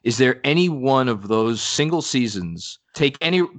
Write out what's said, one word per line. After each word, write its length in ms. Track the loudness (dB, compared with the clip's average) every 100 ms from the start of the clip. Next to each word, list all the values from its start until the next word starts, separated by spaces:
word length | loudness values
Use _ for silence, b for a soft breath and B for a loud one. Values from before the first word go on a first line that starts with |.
is 140 | -2 2
there 240 | 2 2
any 240 | 0 2 2
one 380 | 0 2 2 2
of 200 | -2 0
those 320 | 0 0 -2
single 400 | -4 -2 0 -2
seasons, 760 | -2 -2 -2 -4 -8 -10 -14 -18 _
take 240 | 0 0 0
any, 200 | 0 0 0